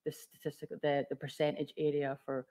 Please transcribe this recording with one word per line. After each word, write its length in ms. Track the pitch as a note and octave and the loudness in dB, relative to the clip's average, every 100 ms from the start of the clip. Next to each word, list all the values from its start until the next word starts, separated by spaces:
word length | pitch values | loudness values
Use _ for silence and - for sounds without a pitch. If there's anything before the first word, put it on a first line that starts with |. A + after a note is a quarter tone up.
| D3+ | -8
the 60 | |
statistic, 580 | - - - D3+ - D3+ - | -8 -12 -8 -8 -6 -10 -2
the, 240 | D3+ C#3+ C3 | 2 2 0
the 60 | C3+ | -4
percentage 580 | C#3 - D3+ D3 C#3 - | -6 0 0 2 -4 0
area 400 | D3+ D3 C#3 C#3 - | 2 2 0 -2 -4
for, 200 | C3+ B2 | -4 -4